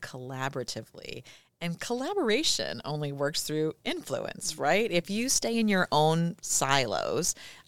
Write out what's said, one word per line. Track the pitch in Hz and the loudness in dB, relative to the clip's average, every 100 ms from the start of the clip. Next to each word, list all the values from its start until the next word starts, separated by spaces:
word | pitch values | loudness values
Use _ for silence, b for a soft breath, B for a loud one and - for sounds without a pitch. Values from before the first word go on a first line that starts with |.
collaboratively, | - 131 127 131 131 139 120 113 - - - 123 - b b - | -10 -12 -8 -4 -4 -4 -6 -8 -10 -14 -14 -14 -16 b b -8
and | 170 165 | -8 -6
collaboration | - 240 285 403 247 226 311 - 67 - | -4 -4 -2 0 2 4 2 0 -2 -6
only | - 147 147 | -6 -4 -4
works | 139 143 160 | -2 -2 -2
through | - 151 156 - | -2 0 0 -2
influence, | - 339 - 135 - - - 156 | -6 -6 -4 -6 -6 -8 -8 -2
right? | 139 190 233 | 2 4 2
If | 175 170 | 0 0
you | 208 254 | -2 2
stay | - 226 233 | 2 2 2
in | 220 | 4
your | 190 - | 4 4
own | 147 156 165 170 - | 4 6 4 2 -2
silos, | - - 135 139 117 80 50 110 170 - B B | -2 0 4 4 4 0 0 0 0 -2 B B